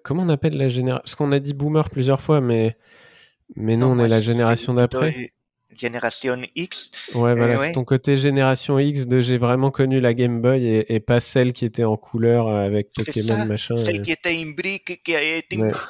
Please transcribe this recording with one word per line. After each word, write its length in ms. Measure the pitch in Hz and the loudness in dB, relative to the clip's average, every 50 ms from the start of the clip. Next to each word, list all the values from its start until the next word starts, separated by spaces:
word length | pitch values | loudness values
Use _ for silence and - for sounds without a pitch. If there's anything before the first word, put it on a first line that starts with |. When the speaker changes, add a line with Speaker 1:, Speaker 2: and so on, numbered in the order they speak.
| - | -6
Speaker 1:
comment 180 | - 135 175 | -6 -4 -2
on 80 | 185 170 | 0 0
appelle 260 | 151 139 - 160 156 | 0 0 0 -2 -2
la 140 | 139 135 131 | 0 -2 0
généra-, 300 | 120 127 127 127 127 131 | 0 -2 -2 -2 -4 -4
parce 160 | - - - | -6 -8 -6
qu'on 160 | - 151 143 | -4 0 0
a 80 | 139 143 | 0 0
dit 160 | 139 143 143 | -2 -4 -6
boomer 340 | 135 143 151 151 156 151 - | -4 -4 0 0 0 0 0
plusieurs 320 | - 139 123 135 139 131 | -2 -2 0 2 0 0
fois, 180 | - - 156 147 | 0 0 0 2
mais, 380 | 131 120 117 113 110 113 110 - _ _ - - - - - - - _ _ _ _ - - | 2 2 2 2 2 0 -2 -4 _ _ -20 -20 -20 -20 -20 -20 -20 _ _ _ _ -18 -12
mais 220 | - 107 110 113 117 | -6 -2 0 2 4
nous, 100 | 127 131 | 4 4
Speaker 2:
Non, 40 | 127 | 4
Speaker 1:
on 20 | |
Speaker 2:
moi, 100 | 120 117 | 4 4
Speaker 1:
est 40 | 113 | 4
la 80 | 113 113 | 4 2
Speaker 2:
je 80 | 107 | 2
suis 60 | 117 | 2
Speaker 1:
génération 440 | 117 120 117 113 117 117 - - 123 | 0 2 2 2 2 0 0 -2 2
Speaker 2:
plutôt 240 | 120 123 123 - 127 | 2 2 2 2 0
Speaker 1:
d'après. 340 | 135 160 147 127 123 - - _ _ _ _ _ _ _ 110 | -2 -2 -2 -4 -10 -12 -16 _ _ _ _ _ _ _ -14
Speaker 2:
génération 680 | - 123 120 117 120 117 113 - - - 131 123 127 127 - - | -8 -6 -6 -6 -4 -4 -6 -6 -4 -4 -4 -4 -4 -6 -10 -8
X. 360 | 160 175 - - - - - - - - - - | -8 -8 -6 -8 -10 -10 -10 -14 -18 -16 -8 -2
Speaker 1:
Ouais, 220 | 120 120 120 120 | 0 2 2 2
voilà, 180 | 117 117 117 120 | 2 2 2 2
Speaker 2:
Euh, 40 | 117 | 0
Speaker 1:
c'est 80 | 139 | 0
Speaker 2:
ouais. 60 | 160 | 0
Speaker 1:
ton 120 | 170 139 123 | -2 -4 0
côté 340 | - 135 127 - 147 139 135 | 0 0 0 2 2 0 2
génération 640 | 135 143 135 139 135 131 131 - - - 139 135 | 2 2 2 2 2 2 2 0 0 0 0 2
X 260 | 143 147 147 139 131 | 2 2 0 -2 0
de 160 | 120 127 127 | 2 2 2
j'ai 160 | 120 123 127 117 | 2 2 2 2
vraiment 320 | 123 120 123 127 135 139 | 2 2 2 2 2 0
connu 300 | 131 - 135 131 131 135 | 2 0 0 2 2 2
la 160 | 123 120 117 | 2 2 2
Game 260 | 120 123 120 120 117 | 2 0 0 0 0
Boy 240 | 117 123 135 135 123 | 2 2 2 2 2
et, 300 | 113 110 110 107 - 113 | 2 2 2 2 0 -2
et 40 | 110 | -2
pas 200 | 107 - 120 120 | 0 0 0 0
celle 340 | - - - 135 123 123 120 | 0 0 0 0 0 0 0
qui 120 | - 120 | -2 -4
était 180 | 113 - - 117 | -4 -2 0 0
en 140 | 110 107 107 | 0 0 -2
couleur, 500 | - - - 113 113 117 117 120 117 110 | -4 -6 -4 0 2 4 4 4 2 2
euh, 180 | 107 104 101 | 0 0 0
avec 240 | 98 104 104 101 - - | 0 0 -2 -2 -4 -6
Speaker 2:
C'est 100 | - 107 | -6 -6
Speaker 1:
Pokémon, 220 | - - 110 107 113 | -4 -4 -4 -2 0
Speaker 2:
ça, 180 | 110 104 107 | 0 0 0
Speaker 1:
machin, 320 | 107 104 104 - - 117 117 | -2 -2 -4 -4 -4 -4 -2
Speaker 2:
celle 200 | 113 107 104 101 | -2 -2 -2 -2
Speaker 1:
euh. 40 | |
Speaker 2:
qui 100 | 101 - | -2 -4
était 240 | 160 - - 175 170 165 | -4 -2 -2 -2 -2 -2
imbrique, 640 | 160 156 147 151 180 190 196 185 - - 180 - _ | -4 -8 -8 -6 -6 -6 -6 -6 -8 -12 -14 -10 _
qui, 120 | 170 165 | -4 -2
euh, 260 | 151 147 156 160 165 - - - | -2 -2 -2 -4 -4 -6 -6 -4
Speaker 1:
Ouais. 160 | 110 110 107 - - - | -2 -2 -2 -2 -4 -8